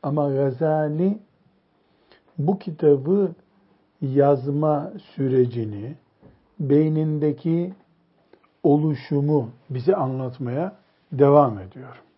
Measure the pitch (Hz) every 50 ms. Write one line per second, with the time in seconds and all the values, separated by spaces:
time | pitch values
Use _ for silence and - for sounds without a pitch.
0 | - 143 143 151 143 143 139 135 139 139 127 127 160 156 156 156 151 151 151 156
1 | 175 190 208 220 - _ _ _ _ _ _ _ _ _ _ _ _ _ _ _
2 | _ _ _ _ _ _ _ - 143 160 196 190 - 196 156 151 - 151 143 135
3 | 131 151 190 202 196 175 165 _ _ _ _ _ _ _ _ _ _ _ _ _
4 | 165 135 131 143 139 139 143 131 123 139 143 147 151 156 151 143 147 - - 208
5 | - - - - 135 131 127 131 127 123 120 120 113 107 101 101 104 131 156 -
6 | _ _ _ _ _ - _ _ _ _ _ _ 165 131 143 151 156 156 156 156
7 | 156 156 151 151 147 151 147 147 - 170 165 170 175 185 190 _ _ _ _ _
8 | _ _ _ _ _ _ - _ _ _ _ _ _ - 143 151 151 156 151 123
9 | - - 151 143 143 147 151 147 123 110 - _ _ _ 131 127 123 156 - -
10 | 135 131 131 131 131 127 123 - 135 120 123 143 170 196 - _ _ _ _ _
11 | _ _ - 127 143 139 143 147 147 127 107 101 92 92 - 127 131 127 - -
12 | _ _ _